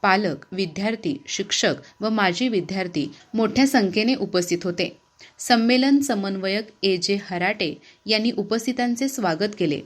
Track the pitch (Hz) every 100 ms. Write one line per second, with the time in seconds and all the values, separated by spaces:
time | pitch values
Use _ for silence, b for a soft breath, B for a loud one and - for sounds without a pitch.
0 | 202 190 196 139 - 185 185 151 202 226
1 | 175 139 - - 202 - 214 139 B B
2 | 214 220 190 175 254 220 156 190 180 170
3 | 135 B B 220 220 233 269 262 202 185
4 | 226 262 196 180 175 170 185 175 180 -
5 | _ _ B B - 240 226 254 269 285
6 | 277 220 196 196 190 202 220 - 196 185
7 | 175 196 196 180 180 214 170 - b b
8 | - 214 226 - 202 226 226 254 247 240
9 | 269 269 196 160 208 208 170 147